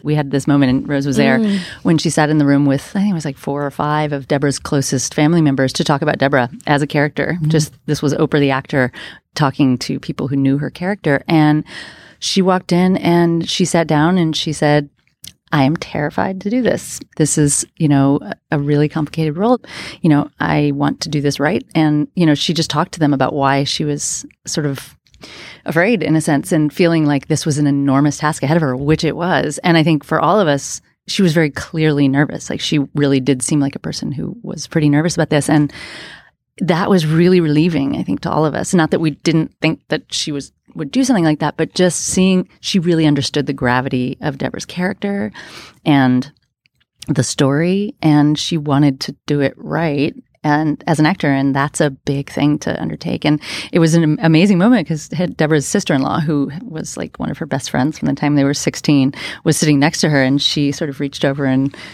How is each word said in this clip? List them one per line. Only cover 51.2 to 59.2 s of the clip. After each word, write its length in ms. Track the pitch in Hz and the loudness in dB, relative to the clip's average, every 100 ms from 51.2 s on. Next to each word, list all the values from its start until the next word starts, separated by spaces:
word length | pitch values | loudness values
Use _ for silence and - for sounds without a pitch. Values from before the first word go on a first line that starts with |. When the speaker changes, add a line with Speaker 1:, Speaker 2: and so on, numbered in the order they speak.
| 147 | 0
Speaker 1:
and 240 | 139 139 135 | 0 0 0
that's 240 | 143 - | -2 0
a 100 | 151 | -2
big 380 | 135 - 139 139 | -2 -4 -4 -6
thing 280 | - 147 147 | -2 0 0
to 200 | - - | -2 -6
undertake. 420 | 160 156 165 - 151 | -6 -8 -6 -4 0
And 140 | 151 - - - | -2 -2 -12 -4
it 60 | 180 | 2
was 140 | 165 | 4
an 80 | 170 | 4
am-, 160 | 160 151 | 2 2
amazing 360 | 165 156 202 180 | 4 4 6 4
moment 300 | 202 247 156 | 4 4 2
'cause 200 | 156 - | -6 -6
had 240 | 151 180 - | -4 -4 -2
Deborah's 300 | 151 156 135 | 2 2 2
sister-in-law, 540 | 202 - 143 135 - | -2 0 0 0 0
who 300 | 156 147 139 151 | 0 0 -2 -6
was, 340 | - 156 151 - | -12 -12 -10 -10
like, 200 | - - | -10 -8
one 100 | - | -8
of 80 | 151 | -6
her 80 | 160 | -6
best 240 | 139 - | -6 -4
friends 280 | 143 135 - | -2 -2 -2
from 80 | 147 | -4
the 80 | 139 | -2
time 180 | 147 143 | 0 2
they 80 | |
were 100 | 139 143 | 2 0
sixteen, 580 | - - - 143 131 - | -4 -2 2 2 2 -2